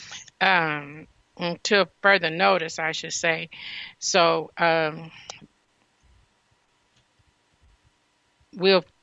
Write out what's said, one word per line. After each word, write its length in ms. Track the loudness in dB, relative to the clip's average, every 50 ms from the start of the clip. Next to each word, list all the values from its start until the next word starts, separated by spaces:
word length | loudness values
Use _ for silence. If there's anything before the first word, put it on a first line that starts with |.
| -20 -18 -18 -20 -20 -20 _ 0
um, 680 | 2 4 4 4 2 0 -2 -4 -8 -12 -16 -18 -20 -20 _ _ _ _ _
until 500 | -6 -6 -6 -6 -6 0 2 2 2 2 0 _ _
further 280 | 2 4 4 4 2 -2
notice, 500 | 0 2 2 2 2 2 -2 -6 -6 -6
I 140 | -6 -6 -6
should 200 | -6 -8 -10 -8
say. 360 | -4 -2 -2 -2 -2 -6 -12 -16 -18 -16 -16 -14 -14 -16 -18 -14 _
So, 520 | -6 0 2 4 4 4 2 0 -4 -8 _
um, 540 | -2 0 0 2 0 0 -2 -6 -10 -14 -18 -20 -20 -20 -20 -20 -20 -20 _ _ _ _ _ _ _ _ _ _ _ _ _ _ _ _ _ _ _ _ _ _ _ _ _ _ _ _ _ _ _ _ _ _ _ _ _ _ _ _ _ _ _ _ _ _ _ _ _ _ _ _ _ _ _ _ _ _ _ _ _ -8
we'll 300 | -2 2 2 4 2 0 _ _ _